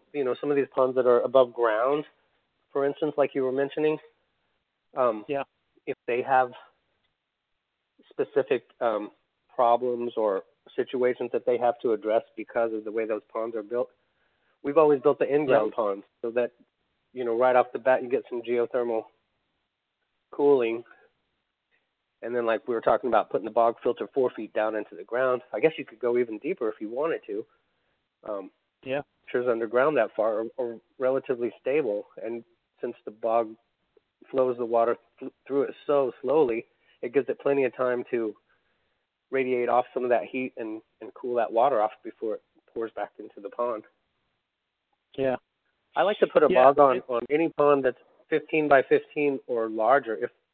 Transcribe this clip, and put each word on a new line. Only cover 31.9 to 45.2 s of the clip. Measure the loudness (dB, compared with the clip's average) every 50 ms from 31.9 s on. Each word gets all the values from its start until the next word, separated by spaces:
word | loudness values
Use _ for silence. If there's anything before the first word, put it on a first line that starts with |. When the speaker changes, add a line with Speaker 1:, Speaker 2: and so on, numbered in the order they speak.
| -4 -6 -6 -10 -14 -12
Speaker 1:
And | -10 -10 -10 -10 -12 _ _ _ _ _ _ _
since | -10 -10 -10 -10 -14
the | -18
bog | -10 _ -2 0 0 0 0 -2 -6 -16 _ _ _ _ _ _ _ _ _ _ _ _ -16 -4
flows | -2 0 0 0 0
the | -2 -2
water | 0 2 2 2 2 0 -2 _ _ _ -16
th-, | -16 -16 -16 _ _
through | -4 -2 -2 -2
it | -2 -6 -8 -4
so | 0 2 2 2 0 -2 -4
slowly, | -2 0 2 2 2 2 0 -4 -8 _ _ _ _ _ _ _
it | -8 -2 0
gives | 0 0 -2
it | -4 -4
plenty | -2 0 2 2 0
of | 0 -2
time | -2 -2 -2 -2 -4 -4 -4
to | -4 -4 -4 -4 -6 _ _ _ _ _ _ _ _ _ _ _ _ _ _ _ _ _ _ -6
radiate | -4 -2 -2 0 0 0 0 2
off | 2 2 0 0 -4
some | -4 0
of | 2
that | 2 2 0
heat | -2 -6 -6 -6 -8 -8
and, | -10 -10 -10 -10 -12 -14 _ _ -20
and | -20 -18 -14
cool | -10 -8 -4 -2
that | -2 -2 0
water | 2 2 2 2 2 2
off | 0 0 -2 -8 -16
before | -16 -12 -8 -8 -8 -8
it | -8 _ _ _ _ _ _ -8
pours | -8 -8 -8 -8
back | -10 -10 -10 _ -16
into | -20 -20 -18 -16
the | -16 -12
pond. | -8 -6 -6 -6 -6 -8 -12 _ _ _ _ _ _ _ _ _ _ _ _ _ _ _ _ _ _ _ _ _ _ _ _ _ _
Speaker 2:
Yeah. | -4